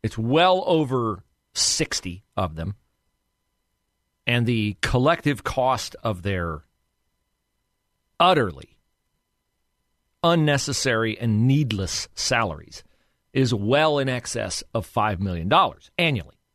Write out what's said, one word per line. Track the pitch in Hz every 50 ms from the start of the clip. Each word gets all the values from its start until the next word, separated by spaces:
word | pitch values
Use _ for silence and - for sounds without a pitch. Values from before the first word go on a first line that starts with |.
| -
It's | 107 -
well | - 110 117 135 160 175 185 185 185 -
over | - 170 160 156 123 131 127 120 110 101 92 - _ _ _ _ _ _
sixty | - - - - - 151 - - - - 90 87 92 _ _ _
of | - 95 82 78
them. | 78 82 95 101 _ _ _ _ _ _ _ _ _ _ _ _ _ _ _ _ _ _ _ _ _ _ _ _ _ _ _ _ _ _
And | - 120 120 117
the | 113 123 113 107 104 98 _
collective | - - - 123 127 147 170 160 - 147 139 - -
cost | - - 135 127 131 131 120 - - - - -
of | 117 104 87 87
their | 101 98 90 85 85 80 78 - _ _ _ _ _ _ _ _ _ _ _ _ _ _ _ _ _ _ _ _ _ _ _ _ _ _ _ _ _ _ _
utterly | 165 185 185 156 120 95 76 67 73 _ _ _ _ _ _ _ _ _ _ _ _ _ _ _ _ _ _ _ _ _ _ _ _ _ _ _ _ _ _ _ -
unnecessary | 170 170 170 156 151 143 135 - - 131 - - 135 117 113 113 113 107 -
and | 120 117 107 107 113
needless | 127 139 147 151 117 107 95 95 87 - - - - -
salaries | - - - 127 117 113 95 78 73 78 - - - - _ _ _ _ _ _ _ _ _ -
is | 127 135 120 113
well | 104 101 107 131 143 156 160 147 143
in | 135 131
excess | 127 123 - - - 117 104 98 - - - - -
of | 113 101
five | - - 120 107 107 101 87
million | 101 98 90 85 82
dollars | 95 131 175 190 117 - - _ - _ -
annually. | 170 165 143 104 80 - _ _ _ _ _